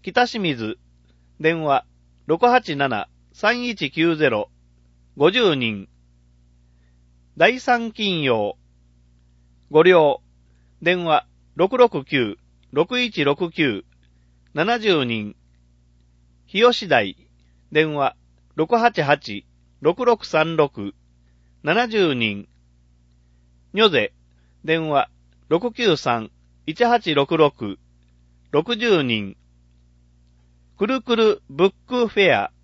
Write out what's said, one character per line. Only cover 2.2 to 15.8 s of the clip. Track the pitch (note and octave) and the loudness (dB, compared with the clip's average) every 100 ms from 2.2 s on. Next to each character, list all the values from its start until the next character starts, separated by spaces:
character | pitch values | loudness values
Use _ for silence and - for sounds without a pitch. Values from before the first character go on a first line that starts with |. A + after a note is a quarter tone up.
| - | -4
六 | E3 | 0
八 | A#3+ B3+ | 4 2
七、 | A#3 C#3+ C#3 A2 - _ _ | 0 -4 -2 -2 -8 _ _
三 | - G#3 A#3+ | -2 -2 0
一 | B3 A3 | -6 -6
九 | C#3+ D#3+ E3 D#3 | -6 -2 0 2
ゼ | D3 | 0
ロ。 | G#2+ G2+ _ _ _ _ _ _ - | 0 -6 _ _ _ _ _ _ 0
五 | D3+ | 2
十 | A3+ G#3+ C#3 | 4 0 0
人。 | A#2 G#2 F#2+ _ _ _ _ _ _ _ _ _ _ _ _ _ _ - | -2 -6 -12 _ _ _ _ _ _ _ _ _ _ _ _ _ _ 0
第 | F3+ B3+ | 2 2
三 | - A#3+ A#3 | -2 -2 -2
金 | G#3+ G#3 E3+ | -6 -4 -2
曜。 | C#3 A2+ G#2 - _ _ _ _ _ _ _ _ _ _ _ | 0 0 -2 -8 _ _ _ _ _ _ _ _ _ _ _
ご | D#3 | 4
利 | E3+ | 6
用。 | F3+ D3+ - _ _ _ _ _ _ | 6 4 0 _ _ _ _ _ _
電 | E3 F3+ E3+ | -2 -2 0
話、 | D3+ - _ _ - | 0 -2 _ _ -2
六 | F#3+ B3+ | -2 4
六 | A#3+ D3+ | 2 2
九、 | C3 C#3 A2 - _ _ _ | -4 -2 -2 -6 _ _ _
六 | C#3+ F3 B3 | -4 -2 -2
一 | A#3+ F#3+ | -4 -2
六 | C#3+ C#3+ F3 | -2 0 -4
九。 | E3+ D3 G2 - _ _ _ _ _ _ | -2 -2 -2 -10 _ _ _ _ _ _
七 | D3 F#3 A#3+ | -4 -2 0
十 | G#3+ E3 B2 | 0 0 0
人。 | A2+ G#2 - _ _ _ _ | -4 -8 -14 _ _ _ _